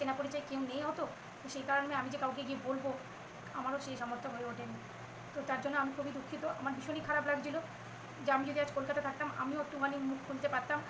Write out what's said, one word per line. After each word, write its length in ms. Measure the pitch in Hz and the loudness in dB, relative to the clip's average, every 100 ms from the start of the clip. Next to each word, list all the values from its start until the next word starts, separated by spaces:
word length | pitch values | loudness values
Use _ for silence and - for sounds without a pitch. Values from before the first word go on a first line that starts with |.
চেনা 140 | 269 269 | 2 2
পরিচয় 240 | 277 294 - | 0 0 -2
কেউ 120 | 269 254 | 0 0
নেই 100 | 269 302 | 0 0
অত, 100 | 320 311 - - - | 0 -2 -4 -10 -10
তো 60 | 269 | -6
সেই 100 | 277 269 | -4 2
কারণে 260 | 277 285 277 | 4 4 2
আমি 80 | 254 | 0
যে 40 | 277 | 2
কাউকে 200 | 262 262 262 | 0 0 -2
গিয়ে 120 | 269 247 | -2 0
বলবো, 220 | 269 269 254 - - - - - 285 | 0 0 -2 -4 -10 -12 -12 -8 -4
আমারও 200 | 254 277 269 | 0 0 -2
সেই 100 | 254 | -4
সামর্থ্য 260 | 240 240 269 | -2 -2 -2
হয়ে 120 | 240 240 | -4 -4
ওঠেনি। 260 | 233 233 226 - - - - - | -4 -6 -6 -8 -10 -10 -10 -8
তো 40 | 285 269 | -4 0
তার 120 | 254 | 2
জন্য 120 | 277 285 | 2 2
আমি 80 | 269 277 | 2 2
খুবই 160 | 285 277 | -2 -2
দুঃখিত। 260 | - 311 311 - | -4 -2 -2 0
আমার 120 | 262 269 | 0 -2
ভীষণই 260 | - 311 302 | -2 -2 2
খারাপ 160 | 294 294 | 2 4
লাগছিলো 300 | 285 294 311 330 - - - - - | 2 2 0 -2 -8 -10 -10 -10 -2
যে 60 | 254 269 | 4 6
আমি 80 | 277 | 6
যদি 80 | 285 | 2
আজ 60 | 285 277 | 2 2
কলকাতা 220 | 269 294 277 | 2 2 2
থাকতাম, 220 | 269 294 - | 0 0 0
আমিও 180 | 269 302 | 0 0
একটুখানি 320 | 285 294 277 277 269 | 0 2 2 2 0
মুখ 100 | 269 - | 0 -2
খুলতে 220 | 269 285 | 0 2
পারতাম, 240 | 262 - 294 - | 2 2 2 0